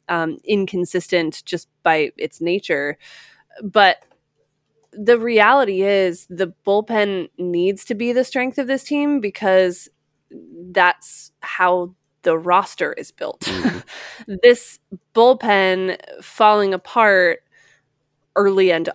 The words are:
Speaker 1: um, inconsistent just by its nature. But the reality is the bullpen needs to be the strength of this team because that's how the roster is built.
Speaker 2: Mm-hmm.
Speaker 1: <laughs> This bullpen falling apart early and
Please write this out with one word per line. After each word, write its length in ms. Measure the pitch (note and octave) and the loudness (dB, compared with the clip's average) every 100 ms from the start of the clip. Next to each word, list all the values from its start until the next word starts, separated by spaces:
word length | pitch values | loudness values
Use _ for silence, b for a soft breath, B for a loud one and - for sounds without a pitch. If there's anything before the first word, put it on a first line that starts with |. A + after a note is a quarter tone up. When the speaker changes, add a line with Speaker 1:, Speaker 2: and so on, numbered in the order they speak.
| - | -6
Speaker 1:
um, 300 | E3+ D#3+ - | -4 -4 -6
inconsistent 1000 | - G#3 F#3+ F3+ F3 F3+ - F3+ D#3+ - | -2 -2 -2 -4 -4 -4 -2 -2 -2 -6
just 240 | - F3 - _ | -10 -10 -10 _
by 300 | E3+ D#3 C#3+ - | -2 0 -2 -6
its 240 | E3 - | -10 -6
nature. 580 | E3 G3 - C#3+ C#3+ D3 B B B B B - | -4 -4 -4 -4 -4 -8 B B B B B -16
But 340 | G#3 G#3+ F#3+ - _ _ _ _ _ _ _ _ _ | -2 4 4 2 _ _ _ _ _ _ _ _ _
the 260 | G#3+ G#3 A#3 | -4 2 2
reality 640 | A#3+ G#3+ G#3 C#4 A3 F#3 | 4 4 4 4 2 0
is 440 | G3 G3 F#3 E3+ - | 0 2 0 -4 -10
the 240 | F3 F3+ - G3 | -6 -6 -4 -2
bullpen 640 | G#3 G#3+ A3 G3+ F#3+ - - | 0 0 -2 0 -2 -6 -8
needs 480 | F3+ F3 F#3 G3 - | -4 0 -2 -2 -6
to 80 | |
be 180 | G#3 A#3+ | -4 -2
the 120 | A#3+ | -2
strength 340 | B3 B3+ B3+ C#4+ | -2 -2 -4 -4
of 100 | B3+ | -4
this 160 | C4+ | -4
team 360 | - D4 D4 C#4+ | -4 -2 0 -2
because 680 | G3+ - G#3 F#3 F#3 F3+ - _ _ _ _ - - E3 F3+ | -4 -4 2 4 2 -2 -12 _ _ _ _ -20 -20 -20 -4
that's 640 | F#3 F3+ - - - - _ | 2 2 2 -8 -14 -16 _
how 540 | - - F3+ F3+ F3+ _ _ _ | -10 -2 0 0 -2 _ _ _
the 160 | F3 D#3+ | -2 -2
roster 540 | F3 F#3 F#3+ - D3+ | 0 0 0 -6 -6
is 180 | - - | -8 -14
built. 300 | - - - | -12 -12 -8
Speaker 2:
Mm-hmm. 380 | - F#3 G3 F3 - B B B B | -8 -4 -4 -4 -14 B B B B
Speaker 1:
<laughs> 80 | F#3 | 2
This 360 | A#3+ A#3+ - - - F#3 _ | 4 4 -2 -14 -20 -20 _
bullpen 800 | A3+ A#3+ B3+ A3+ G3+ F#3+ F#3 F#3 - - - | 4 4 4 2 2 2 0 -4 -6 -12 -20
falling 500 | - - G#3+ G#3 G3 | -8 2 4 4 2
apart 640 | F#3 - A#3+ G#3+ F#3+ F3 - _ b b b b _ _ _ _ | -4 -4 0 4 4 2 -2 _ b b b b _ _ _ _
early 360 | - G3+ G3 F#3 | 0 2 4 2
and 180 | E3 E3 | 2 -2